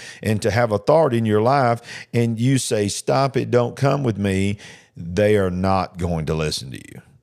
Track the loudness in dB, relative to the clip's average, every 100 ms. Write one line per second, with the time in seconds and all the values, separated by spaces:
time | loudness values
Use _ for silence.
0 | -8 -8 -4 -2 0 0 0 0 2 4
1 | 4 2 2 2 2 2 2 0 -6 -18
2 | -4 0 0 0 2 2 0 -2 -2 -4
3 | -2 0 0 -2 0 2 0 0 0 0
4 | -2 0 0 0 0 -2 -10 -20 _ -14
5 | -6 2 4 4 2 0 2 2 0 -4
6 | -4 -4 -2 -2 -2 -4 -10 -14 -16 -20
7 | -20 _